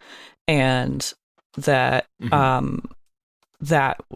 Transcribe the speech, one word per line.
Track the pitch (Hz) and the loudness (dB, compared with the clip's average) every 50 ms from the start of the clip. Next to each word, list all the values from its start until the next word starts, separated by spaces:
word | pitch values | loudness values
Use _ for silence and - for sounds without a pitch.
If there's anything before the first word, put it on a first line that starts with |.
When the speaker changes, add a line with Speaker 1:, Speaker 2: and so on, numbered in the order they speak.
| - - - - - - - _ - - | -20 -20 -20 -20 -20 -20 -20 _ -2 0
Speaker 1:
and | 156 143 131 131 131 127 127 135 135 139 - - - _ _ _ _ _ _ _ - - | 2 2 4 2 2 0 0 -2 -4 -6 -6 -8 -10 _ _ _ _ _ _ _ -12 -4
that, | 139 156 139 131 127 127 131 127 - _ _ - - | 0 2 2 2 2 2 0 0 -2 _ _ -8 -4
Speaker 2:
Mm-hmm. | 120 160 | 0 2
Speaker 1:
um, | 143 135 131 131 131 135 135 - - - - - - - _ _ _ _ _ _ _ _ _ _ - | 2 2 2 2 0 -2 -2 -4 -6 -8 -10 -16 -18 -20 _ _ _ _ _ _ _ _ _ _ -10
that | 151 143 165 143 135 131 - - - - - | -2 0 2 2 2 2 -2 -4 -10 -18 -18